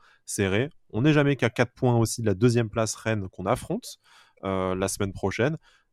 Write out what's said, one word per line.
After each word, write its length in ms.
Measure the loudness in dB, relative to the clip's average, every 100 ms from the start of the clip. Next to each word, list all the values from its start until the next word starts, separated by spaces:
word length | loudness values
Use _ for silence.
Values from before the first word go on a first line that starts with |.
| _ _ -8
serré. 440 | -2 0 2 -2 -6 _
On 120 | 0
n'est 100 | 2
jamais 240 | 4 4 2
qu'à 120 | 0
quatre 220 | 0 -2
points 220 | 0 2 2
aussi 260 | 2 0
de 40 | -2
la 80 |
deuxième 360 | 2 4 4 0
place, 240 | -2 -4 -4
Rennes, 340 | -4 -4 -4
qu'on 160 | -6 -2
affronte, 540 | -2 -2 -8 -8 -18 _ -20 _ _
euh, 320 | -4 -2 -2 -2
la 140 | -4
semaine 240 | -2 -6
prochaine. 440 | -4 -4 0 -2 -2 _ _ _